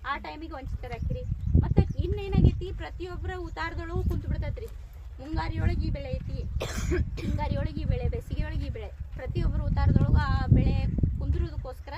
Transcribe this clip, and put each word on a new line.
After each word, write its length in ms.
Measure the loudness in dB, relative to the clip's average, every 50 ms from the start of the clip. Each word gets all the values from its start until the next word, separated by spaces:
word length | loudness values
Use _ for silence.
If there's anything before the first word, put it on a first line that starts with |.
| -6
ಆ 100 | -6 -8
ಟೈಮಿಗೆ 380 | -6 -8 -12 -12 -12 -12 -12 -12
ವಂಚಿತರಾಗ್ತೀರಿ. 680 | -12 -10 -10 -10 -10 -8 -10 -8 -6 -4 -4 -4 -4 -4 -6 -6 -4 -2 4 4 4
ಮತ್ತೆ 400 | 4 8 6 6 6 6 0 -2
ಇನ್ನೇನಾಗೈತಿ, 720 | 0 0 0 -2 -2 2 4 8 8 8 6 4 -4 -6
ಪ್ರತಿಯೊಬ್ಬರ 580 | -6 -6 -8 -8 -8 -8 -8 -8 -8 -6 -6 -6 -6
ಉತ್ತಾರದೊಳಗೂ 640 | -6 -8 -8 -6 -6 -6 -6 -6 -6 -6 -4 -4 -2
ಕುಂತು 260 | 0 0 -2 -2 -2 -2
ಬಿಡ್ತೈತ್ರಿ, 380 | -2 -2 -2 -4 -6 -6 -10 -12 -12 -14 -16 -16 -16 -16 -16 -16 -14 -14
ಮುಂಗಾರಿಯೊಳಗೆ 680 | -10 -6 -4 -4 -4 -2 -2 0 2 2 2 2 0
ಈ 40 | -2
ಬೆಳೆ 180 | -2 -4 -4 -6
ಐತಿ, 340 | -6 -6 -6 -6 -6 -6 -6 -4 -4 -4 -4 -4 -4 -4 -2 0 2 0 0 -2 -2 -6
ಹಿಂಗಾರಿಯೊಳಗೆ 600 | -4 -2 -2 -2 0 -2 -2 -2 -2 -2 -4 -4
ಈ 40 | 0
ಬೆಳೆ, 240 | 0 0 0 0 -2
ಬೇಸಿಗೆಯೊಳಗೆ 580 | -4 -4 -6 -6 -4 -4 -4 -4 -4 -6 -4
ಈ 20 | -6
ಬೆಳೆ, 200 | -6 -8 -10 -12
ಪ್ರತಿಯೊಬ್ಬರು 760 | -12 -12 -12 -12 -10 -10 -8 -4 -2 0 0 2 0 0 0
ಉತ್ತಾರದೊಳಗೂ 520 | 0 2 4 4 6 6 6 6 8 6
ಆ 300 | 6 6 4 2 2 6
ಬೆಳೆ 400 | 8 8 8 8 6 2 2 0 0 4 4 4 2 2 -2
ಕುಂದ್ರೋದಕ್ಕೋಸ್ಕರ 760 | 0 0 0 0 0 -2 -4 -8 -8 -8 -10 -10 -12 -12 -12